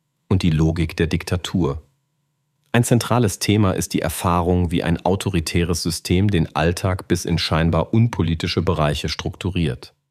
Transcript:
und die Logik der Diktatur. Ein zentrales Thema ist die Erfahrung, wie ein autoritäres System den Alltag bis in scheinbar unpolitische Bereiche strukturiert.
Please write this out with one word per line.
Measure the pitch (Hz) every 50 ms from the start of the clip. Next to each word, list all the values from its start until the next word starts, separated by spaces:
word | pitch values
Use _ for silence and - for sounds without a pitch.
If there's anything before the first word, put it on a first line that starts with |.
| _ _ _ _ _ -
und | 104 95
die | - 85
Logik | 78 76 80 80 80 85 82 78 -
der | - 85
Diktatur. | 80 90 82 - - 92 87 - - - 95 80 67 69 78 - _ _ _ _ _ _ _ _ _ _ _ _ _ _ _ _ _ -
Ein | 117 123
zentrales | - - 113 - - 113 123 120 92 - -
Thema | - - 101 107 104 92 -
ist | - 90 - -
die | -
Erfahrung, | - 80 - - - 90 87 87 87 87 90 90 87 80
wie | 85 - -
ein | 78 85 - -
autoritäres | - 95 98 - 101 92 87 80 - - 90 85 82 85 - -
System | 87 82 - - - 90 90 101 104
den | 98 82 78 - -
Alltag | 71 78 85 87 - - 95 92 90 -
bis | - 92 87 -
in | - 85
scheinbar | 82 - - - 78 82 82 80 82 - - -
unpolitische | 110 117 117 - - 85 80 82 80 - 85 - 95
Bereiche | 82 95 85 78 78 76 76 - - 87
strukturiert. | - - - - - - - 92 92 90 82 71 62 - - - _ _ _ _